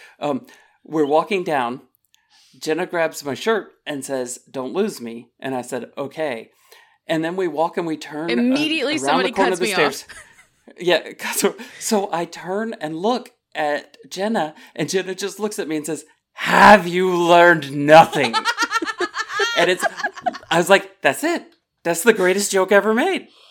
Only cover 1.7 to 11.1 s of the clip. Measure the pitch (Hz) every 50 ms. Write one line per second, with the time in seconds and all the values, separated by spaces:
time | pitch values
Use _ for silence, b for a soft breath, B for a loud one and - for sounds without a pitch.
1.7 | 123 - - _ _ _ _ _ b b b b b b b b b 135 - 151
2.7 | 156 165 180 175 180 170 160 156 156 - 143 143 127 - - 220 226 196 156 -
3.7 | _ _ _ 143 147 139 131 - 139 131 123 120 - - - _ 120 135 127 131
4.7 | 127 185 220 208 - - 120 113 117 117 123 _ _ _ - 135 135 127 120 -
5.7 | 139 120 117 - _ - 139 135 - 160 160 143 120 113 110 - b b b b
6.7 | b b b b b b _ - 160 160 160 165 180 190 185 175 147 147 165 156
7.7 | - 196 170 160 156 151 - - 151 151 160 170 240 240 240 247 262 294 302 302
8.7 | 320 320 240 277 311 - 262 277 311 - - 269 233 196 190 180 185 170 - -
9.7 | - - 151 139 - - - - - - - - _ - _ _ _ _ _ -
10.7 | - - 175 170 170 - - 104